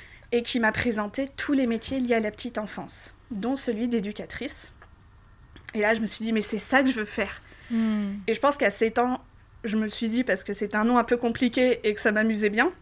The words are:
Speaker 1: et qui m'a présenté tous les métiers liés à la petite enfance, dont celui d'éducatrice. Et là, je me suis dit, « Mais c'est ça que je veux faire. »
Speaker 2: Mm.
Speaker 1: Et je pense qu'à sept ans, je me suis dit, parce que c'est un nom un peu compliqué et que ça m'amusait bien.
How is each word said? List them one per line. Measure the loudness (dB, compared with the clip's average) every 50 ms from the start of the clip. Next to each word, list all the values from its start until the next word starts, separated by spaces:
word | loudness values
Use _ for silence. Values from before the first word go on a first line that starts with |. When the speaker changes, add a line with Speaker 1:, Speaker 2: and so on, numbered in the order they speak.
| -20 -20 -20 -20 -6 -2 -2
Speaker 1:
et | -2 0
qui | 0 0 0
m'a | 2 0 0
présenté | 0 0 0 0 0 -2 -4 -4 -6 -6 -6 -6
tous | -6 -2 0 2
les | 2 2
métiers | 2 0 -2 -2 -4 -4 -2
liés | 0 2 2
à | 2
la | 0 -2
petite | -4 -6 -8 -8 -6 -6
enfance, | -8 -8 -8 -10 -10 -10 -10 -12 -12 -12 -14 -18 -16 -12 -8
dont | -4 -2 -2 -2
celui | -2 -2 -2 -2 -2 0 0
d'éducatrice. | 0 0 -2 -2 -6 -8 -10 -10 -10 -8 -8 -8 -8 -10 -14 -14 -18 -20 -20 -20 -20 -20 -20 -20 -20 -20 -20 -20 -20 -20 -20 -20 -20 -20 -16 -8 -4
Et | 0
là, | 2 2 2
je | 2
me | 0
suis | -4 -4 -4 -4
dit, « | -2 0
Mais | 0
c'est | 0 -2 -2 -4
ça | -2 2 2 4 4
que | 2
je | 0
veux | -2 -4
faire. » | -6 -4 -4 -4 -6 -6 -12 -18 -20 -20 -20 -10 -4
Speaker 2:
Mm. | -2 0 0 2 0 0 -2 -4 -6 -4 -2
Speaker 1:
Et | -2 0
je | 2
pense | 2 2 2
qu'à | 4 2 0
sept | 2 2 0 2 2 2
ans, | 2 2 0 -2 -6 -12 -20 -20 -20 -20 -16 -10 -6
je | -2 0
me | 0 0 -2
suis | -2 -4 -4 -2
dit, | 0 0 0
parce | 2 0 -2 -2
que | -4 -6
c'est | -4 -4 -2 0
un | 2 4
nom | 4 6
un | 4 4
peu | 4 2
compliqué | 2 2 0 0 2 0 2 4 4 4 4 4 2 2
et | 0 0
que | 2
ça | 2 2 2
m'amusait | 4 2 2 2 2 2 2
bien. | 4 2 2 2 0 -4